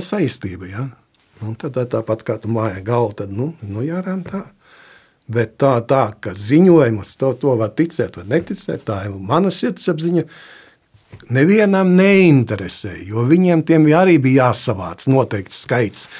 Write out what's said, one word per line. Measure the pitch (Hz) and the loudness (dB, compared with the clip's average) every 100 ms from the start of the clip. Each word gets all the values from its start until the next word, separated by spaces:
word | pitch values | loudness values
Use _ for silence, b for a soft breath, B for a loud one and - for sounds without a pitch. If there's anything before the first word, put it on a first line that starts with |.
saistība, | 175 208 147 - 95 90 92 | -2 -2 -2 -2 -8 -12 -12
ja. | 101 135 117 _ _ _ _ | -10 -10 -12 _ _ _ _
Un | 107 113 | -12 -10
tad | 151 | -8
tā, | 127 120 | -6 -4
tāpat | 113 113 110 | -4 -4 -6
kā | - 110 | -6 -8
tu | 107 | -4
mājā | 113 110 95 | -4 -4 -6
galva, | 95 120 113 | -4 -2 -2
tad, | 101 101 | -4 -10
nu, | 98 147 165 | -8 -8 -8
nu, | 101 104 | -10 -8
Jārān, | 143 175 185 190 170 | -6 -6 -6 -8 -8
tā. | 196 - _ b b b b b b - | -12 -12 _ b b b b b b -6
Bet | 113 110 - | -4 -4 0
tā, | 139 120 117 | 2 2 0
tā, | 135 110 - | 0 0 -4
ka | 104 | -12
ziņojumus, | 98 104 151 185 165 123 110 - - | -8 2 4 6 6 4 0 -6 -4
to, | 135 | -2
to | 127 143 117 | 0 -2 0
var | 110 | -2
ticēt | - 165 - 107 - | -2 -2 -2 -6 -8
vai | 92 147 | -4 -4
neticēt, | - 202 - - | -4 -10 -8 -8
tā | - 98 101 | -6 -8 -8
ir | 98 | -10
mana | 95 156 196 | -2 0 0
sirdsapziņa. | - 247 185 - 156 170 175 - B B B B B _ _ _ - - | -2 -4 -4 -4 -4 -2 -2 -4 B B B B B _ _ _ -20 -4
Nevienam | 123 156 214 208 190 185 180 | 2 4 4 4 2 4 4
neinteresē, | 196 196 180 139 110 101 95 - 101 82 90 | 6 6 6 6 2 -4 -6 -8 -8 -12 -8
jo | 110 | -4
viņiem | 123 170 180 165 | 2 4 4 2
tiem | 160 160 151 | 2 4 6
arī | 160 190 160 | 6 6 4
bija | 131 131 127 | 4 4 4
jāsavāc | 107 - 98 95 87 - | 2 -2 -4 -8 -4 0
noteikts | 131 123 104 95 - | 2 0 -4 -6 -6
skaits | - 123 104 - - B | -2 -2 -2 -4 -10 B